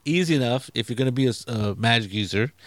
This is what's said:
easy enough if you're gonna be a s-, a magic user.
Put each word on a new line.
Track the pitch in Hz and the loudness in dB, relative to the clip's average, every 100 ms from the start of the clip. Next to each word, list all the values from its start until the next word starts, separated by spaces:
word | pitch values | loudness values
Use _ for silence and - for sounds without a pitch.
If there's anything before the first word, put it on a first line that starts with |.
easy | - 170 170 151 | -2 0 2 2
enough | 123 127 - | 2 0 -4
if | - 110 | -6 -4
you're | 120 | -2
gonna | 131 | 0
be | 123 131 | 2 0
a | |
s-, | 113 - | 0 -4
a | 113 104 | -4 -2
magic | 98 113 117 104 | 0 2 2 0
user. | 104 98 98 127 - | -4 -2 0 -2 -4